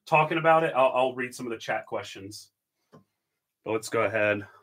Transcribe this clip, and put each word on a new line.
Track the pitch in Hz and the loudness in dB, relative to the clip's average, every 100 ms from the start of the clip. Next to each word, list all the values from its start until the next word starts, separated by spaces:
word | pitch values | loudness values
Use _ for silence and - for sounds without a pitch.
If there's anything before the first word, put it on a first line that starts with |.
| - | 2
talking | 156 156 165 | 2 4 2
about | 160 160 | 4 4
it, | 160 | 4
I'll, | 127 131 | 4 4
I'll | 127 131 | 4 0
read | 127 123 | -2 -8
some | 123 | -8
of | 123 | -10
the | 113 | -8
chat | - 110 | -6 -6
questions. | - 110 101 104 98 104 - _ _ _ _ | -4 -8 -8 -12 -14 -16 -20 _ _ _ _
But | - _ _ _ _ _ _ - | -20 _ _ _ _ _ _ -6
let's | 110 - | -6 -4
go | 117 | -2
ahead, | 104 107 104 104 104 - | 0 0 0 0 -4 -18